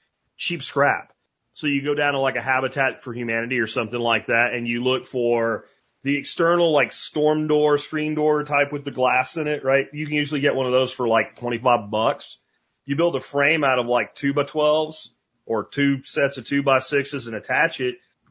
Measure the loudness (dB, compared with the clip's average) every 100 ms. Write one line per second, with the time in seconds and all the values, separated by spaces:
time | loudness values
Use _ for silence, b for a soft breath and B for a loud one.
0 | _ _ _ -8 -6 -6 -4 2 2 2
1 | -4 _ _ _ _ -6 -2 -2 -2 0
2 | 0 2 0 -2 -2 0 0 0 -2 -2
3 | -10 -8 -4 -4 -2 -2 -2 -2 -4 -2
4 | 0 0 2 2 2 -2 -4 -2 0 -2
5 | -2 -2 0 2 0 -2 b b b _
6 | -4 -4 -4 0 2 4 4 4 2 -2
7 | -8 0 2 2 2 4 4 2 0 -4
8 | -4 0 2 2 2 0 0 -2 -6 0
9 | 2 2 0 -4 -4 -2 2 2 0 -6
10 | -4 -2 0 2 2 2 2 2 2 0
11 | 2 2 2 -6 -6 0 2 2 2 0
12 | 0 -2 -8 -20 _ _ _ _ -6 0
13 | 0 0 -4 2 2 4 2 2 2 0
14 | 0 -4 -2 0 -2 0 2 2 0 -8
15 | -18 _ _ _ -4 -4 -4 0 0 0
16 | -4 -2 -2 -2 -4 0 2 2 2 -2
17 | -2 -8 -8 -10 -4 0 0 0 -4 -4
18 | _ _ _